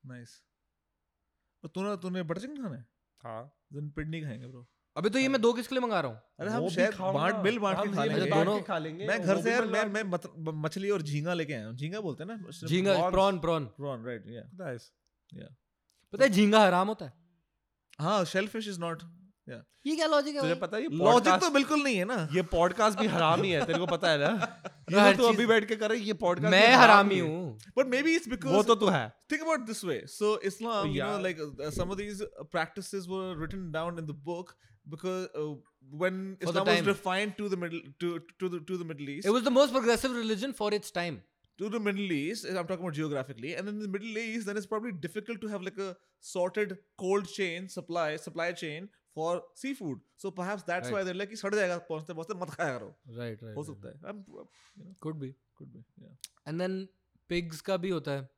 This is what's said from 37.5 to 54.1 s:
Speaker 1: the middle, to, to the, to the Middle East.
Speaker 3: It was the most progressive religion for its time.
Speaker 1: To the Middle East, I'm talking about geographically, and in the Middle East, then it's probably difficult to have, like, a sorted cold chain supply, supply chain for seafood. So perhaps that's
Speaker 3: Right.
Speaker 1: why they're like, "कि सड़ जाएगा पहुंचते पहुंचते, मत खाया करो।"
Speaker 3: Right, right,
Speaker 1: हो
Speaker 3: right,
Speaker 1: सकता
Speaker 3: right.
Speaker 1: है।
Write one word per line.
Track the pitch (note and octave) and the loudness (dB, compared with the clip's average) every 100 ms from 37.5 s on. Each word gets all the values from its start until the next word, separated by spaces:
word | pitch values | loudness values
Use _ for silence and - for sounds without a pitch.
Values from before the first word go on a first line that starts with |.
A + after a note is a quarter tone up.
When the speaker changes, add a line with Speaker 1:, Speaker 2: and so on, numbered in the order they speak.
Speaker 1:
the | F#3 | -4
middle, | F3 E3 - C#3 | -4 -8 -12 -8
to, | F3 E3+ E3+ _ | -6 -6 -10 _
to | F#3 | -6
the, | F3 | -6
to | D#3+ F#3 | -6 -8
the | E3+ | -6
Middle | D3 C#3+ | -10 -10
East. | C#3+ G3 | -6 0
Speaker 3:
It | |
was | A#3 A#3+ | 2 4
the | B3+ | 4
most | C#4+ | 4
progressive | B3+ A#3 A3+ C4+ A#3+ | 4 2 2 0 -2
religion | A3 G#3+ C4 B3 | -2 -2 -4 -4
for | G#3 G#3 | -2 -4
its | - | -4
time. | F#3 F3 B2+ - _ _ _ | -6 -6 -8 -14 _ _ _
Speaker 1:
To | G#3 | -6
the | A3+ | -2
Middle | G#3 G3 G3+ | -2 -2 -2
East, | D#3 D3+ A3 - | -2 -2 -6 -6
I'm | F#3 E3 | -6 -4
talking | F#3 | -6
about | F3+ | -6
geographically, | D3 D#3 C#3+ C3 A#2+ C3 E3+ | -4 -4 -4 -6 -10 -10 -8
and | G3 | -8
in | G#3 | -8
the | G#3 | -6
Middle | G3 A3+ G#3+ | -6 -6 -6
East, | A3+ A3+ G3+ | -4 -6 -4
then | G3+ | -6
it's | G3+ | -4
probably | A3 A#3 F3+ D#3+ | -6 -6 -8 -8
difficult | G#3+ G#3+ A3+ | -10 -10 -10
to | G#3+ | -8
have, | G3+ | -8
like, | F#3 F#3+ | -8 -8
a | G3 F3+ _ _ - F#3 | -10 -10 _ _ -10 -2
sorted | F3+ F#3 G#3 F#3 _ - | -2 -2 -4 -6 _ -8
cold | F#3 G3+ F#3+ | 0 0 -2
chain | - F#3+ E3+ F#3+ F#3 | -6 -4 -4 -10 -12
supply, | - E3+ D#3+ D#3 E3+ | -6 -2 -2 -4 -8
supply | D#3 E3+ | -6 -4
chain | F3 E3 D3+ G3 _ _ - | -4 -8 -10 -14 _ _ -6
for | D#3+ F3 | -2 -2
seafood. | - - C4+ C#4 F3+ | -6 -12 -10 -6 -6
So | A#2 _ _ G3 | -8 _ _ -12
perhaps | F#3 F3+ G3+ | -8 -6 -6
that's | F3 F3 | -4 -4
Speaker 3:
Right. | - | -2
Speaker 1:
why | G#3 | -4
they're | F#3 F3+ | -4 -6
like, | G3 | -8
"कि | G#3+ | -6
सड़ | G3 | -4
जाएगा | G#3 F#3 F3 | 0 0 -2
पहुंचते | - D#3+ D#3 | -6 -10 -8
पहुंचते, | D#3+ E3 | -12 -10
मत | G3 F3+ | -8 -8
खाया | - E3+ B2 | -4 -4 -4
करो।" | G2+ D3+ C3 | -8 -18 -18
Speaker 3:
Right, | A#2 A#2+ G#2+ | -12 -10 -10
right, | A2+ G#2+ | -12 -12
Speaker 1:
हो | |
Speaker 3:
right, | D3+ | -12
Speaker 1:
सकता | B2+ A2+ | -14 -16
Speaker 3:
right. | C#3+ | -16
Speaker 1:
है। | E3 | -14